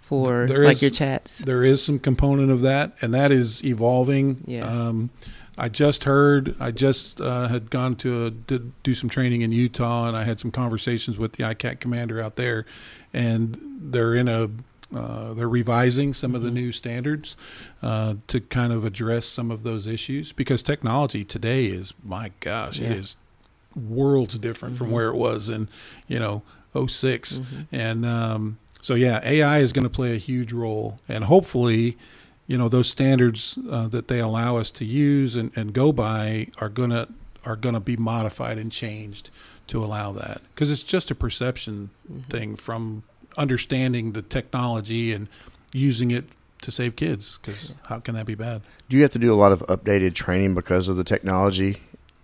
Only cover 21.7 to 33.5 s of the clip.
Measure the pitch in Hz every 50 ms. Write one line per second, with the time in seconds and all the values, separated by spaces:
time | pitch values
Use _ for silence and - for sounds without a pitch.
21.7 | 92 90 98 98 - _ - 104 92 95 113 104 95 _ - - 98 113 110 -
22.7 | - 143 120 117 113 98 98 98 - _ _ _ _ _ _ _ _ _ _ _
23.7 | - 143 120 107 113 123 139 139 139 135 123 110 - 113 104 117 117 - - 123
24.7 | 127 123 123 110 113 117 113 110 - 120 117 117 110 107 101 107 113 110 110 104
25.7 | - - - - - - - _ 131 123 113 104 104 107 - - - - _ _
26.7 | _ 135 131 123 - - - 131 127 120 - - 143 131 131 123 135 135 151 -
27.7 | - 127 113 113 113 113 117 120 117 117 117 113 110 110 107 107 110 - _ _
28.7 | - - - - 131 117 127 127 117 110 - 117 139 156 151 143 147 151 143 123
29.7 | 120 135 127 123 - - 131 120 117 110 98 - 127 127 123 110 117 120 117 113
30.7 | 110 107 110 107 104 104 _ - 113 110 107 98 165 190 180 - - 127 120 120
31.7 | 113 110 117 120 120 - - - - - - - _ _ _ - 131 127 123 117
32.7 | 117 127 123 - - - 139 135 135 127 123 120 113 110 - -